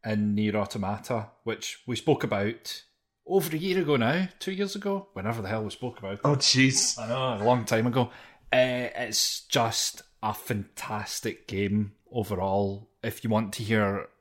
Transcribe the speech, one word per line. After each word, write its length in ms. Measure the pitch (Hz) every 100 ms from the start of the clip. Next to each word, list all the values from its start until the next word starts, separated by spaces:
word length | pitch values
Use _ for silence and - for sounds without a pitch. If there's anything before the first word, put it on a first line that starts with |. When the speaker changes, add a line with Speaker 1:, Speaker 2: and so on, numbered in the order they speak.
Speaker 1:
in 300 | 110 107 104
Nier 220 | 104 107 104
Automata, 720 | 101 - 98 101 - 120 104 _
which 340 | - 110 - - -
we 80 |
spoke 300 | 123 - 143
about 580 | 110 104 101 113 - - - _ _ _ -
over 260 | 190 160
a 40 | 156
year 220 | 185 185
ago 120 | 151
now, 320 | 139 113 165 185 -
two 100 | -
years 240 | 190 196
ago, 320 | 202 202 196 -
whenever 280 | - 101 113
the 60 | 95
hell 140 | 110
we 80 | 107
spoke 300 | - 123 -
about 140 | 95
it. 60 | 101
Speaker 2:
Oh, 100 | 151
jeez. 640 | 139 - 127 131 - - -
Speaker 1:
I 100 | 110
know, 320 | 123 131 110
a 60 | 107
long 180 | 123
time 220 | 107 113 120
ago. 240 | 123 117 - - - -
Uh, 380 | 127 127 123 123 -
it's 460 | 120 113 - -
just 600 | - 135 113 - - - - _
a 140 | 110
fantastic 1120 | 104 - 107 98 - - 107 101 - 117 - -
game 460 | 98 101 107 104 - _
overall. 800 | 123 104 95 95 98 101 98 - _
If 180 | 110 -
you 80 | 113
want 220 | 110 107
to 100 | -
hear 460 | 107 110 101 101 - _